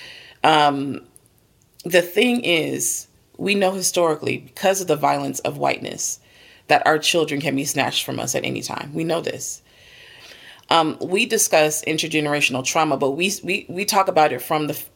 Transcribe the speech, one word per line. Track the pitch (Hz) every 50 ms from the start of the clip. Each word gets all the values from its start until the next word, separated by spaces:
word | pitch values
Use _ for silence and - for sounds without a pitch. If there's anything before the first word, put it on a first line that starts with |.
| - - - - - - - _
Um, | - 151 156 151 147 143 139 139 139 139 127 - - _ _ _ _ _ _ _ _ _ _ _ _ _ _ - -
the | 170 180 175
thing | 175 175 - 208 247 247 240 240 -
is, | 175 170 160 147 139 131 139 - - - - - - _ _ _ _ _
we | - - 196 202
know | 202 190 185
historically, | 196 190 175 - - 180 170 160 151 151 131 120 123 123
because | - - _ - - 190 196 196
of | 180
the | 175 151
violence | 147 143 143 143 143 139 139 135 -
of | - 151 147 143
whiteness, | 143 139 139 - - - - - - - - - _ _ _ - - - - _ _ -
that | 151 - -
our | - 156 151
children | - - - 170 156 147 147 143
can | 156 147 135
be | 135 147
snatched | 143 - 143 123 - - - -
from | 139 131 113
us | 113 - -
at | -
any | - - 131 110
time. | - - - - - 143 147
We | 165 165
know | 170 160 170
this. | - - - - - - - - _ _ _ _ - - - - - - - - - - - - - - - - - -
Um, | 160 165 160 156 - -
we | 151 165 185 214 240
discuss | 233 226 202 - - 180 156 151 151 151 - -
intergenerational | - 156 156 165 156 156 156 151 147 147 147 143 - 139 127 131
trauma, | - - 165 156 156 139
but | 123 143 135
we, | 139 160 185 196 190 - -
we, | 175 190 208 - -
we | 165 185 202
talk | - 214 196 190 190
about | 180 160 151 151
it | 123 -
from | - - 160 151 151 147
the, | 151 - - - _